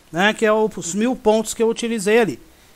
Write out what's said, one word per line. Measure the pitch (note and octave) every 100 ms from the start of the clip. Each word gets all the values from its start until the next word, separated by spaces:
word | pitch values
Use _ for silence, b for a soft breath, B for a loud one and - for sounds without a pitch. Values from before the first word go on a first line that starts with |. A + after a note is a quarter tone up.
| b
né? | D#3 G3+
Que | G#3+ A3
é |
o, | G#3+ G#3+ -
os | E3
mil | F#3 A#3 B3
pontos | G#3+ A3 G#3+ -
que |
eu | A3+
utilizei | A3+ A#3 A3+ F#3+ A3
ali, | G#3+ - b b b